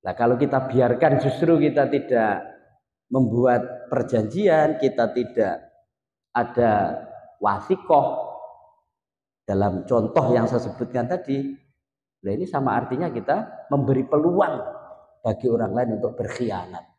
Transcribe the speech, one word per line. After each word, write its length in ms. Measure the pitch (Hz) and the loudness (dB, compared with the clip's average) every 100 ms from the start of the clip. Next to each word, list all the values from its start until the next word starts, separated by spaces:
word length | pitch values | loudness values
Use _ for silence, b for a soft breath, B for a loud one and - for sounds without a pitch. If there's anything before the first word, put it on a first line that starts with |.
Nah, 80 | 98 | -8
kalau 240 | 90 117 123 | 0 2 2
kita 320 | 143 135 131 | 2 0 0
biarkan 500 | 123 123 123 160 139 | 2 2 4 4 4
justru 320 | 135 - 165 165 | 0 0 4 4
kita 300 | 147 143 135 | 4 2 2
tidak 560 | 147 - 120 110 98 - - _ _ _ _ _ | 0 0 2 2 0 -6 -18 _ _ _ _ _
membuat 800 | 131 123 117 127 120 - - - | 0 2 4 4 2 0 -12 -6
perjanjian, 880 | 127 117 117 107 151 202 160 151 151 | -4 0 0 -2 0 4 4 4 2
kita 320 | 135 - 113 123 | 0 0 0 0
tidak 480 | 120 - 101 85 - _ _ _ _ _ _ 123 | -4 0 0 -2 -10 _ _ _ _ _ _ -2
ada 680 | 117 - 117 104 90 82 - - - _ | -2 2 4 4 0 -4 -12 -20 -20 _
wasikoh 960 | 104 101 - 190 - 151 - - - - - - _ _ _ _ _ _ _ _ - | -2 -2 -2 -4 4 4 4 -4 -8 -12 -18 -20 _ _ _ _ _ _ _ _ -4
dalam 400 | 98 101 92 - | 0 0 -2 0
contoh 400 | 120 107 - 135 | 0 2 0 2
yang 160 | 120 113 | 2 2
saya 240 | 120 117 | -2 -4
sebutkan 380 | - 117 127 120 | -8 -6 -4 -4
tadi, 480 | 180 160 139 139 139 _ _ _ _ _ _ | -4 -4 -4 -4 -10 _ _ _ _ _ _
nah 100 | 98 | -6
ini 140 | 104 | -6
sama 340 | 180 143 135 110 | -4 -2 0 -2
artinya 320 | 120 127 175 | -2 -4 -4
kita 560 | 117 104 170 226 - - | -6 -2 -2 -4 -14 -4
memberi 340 | 139 135 131 131 | -2 2 0 2
peluang 540 | 151 165 185 180 - - - - - _ _ | 2 2 2 0 -2 -10 -14 -18 -20 _ _
bagi 240 | 113 104 123 | -4 -2 0
orang 220 | 117 107 | 0 0
lain 180 | 107 123 104 | -2 -2 -2
untuk 160 | 101 | -4
berkhianat. 680 | - 117 - 117 95 92 90 - | -6 -8 -4 -4 -4 -8 -14 -18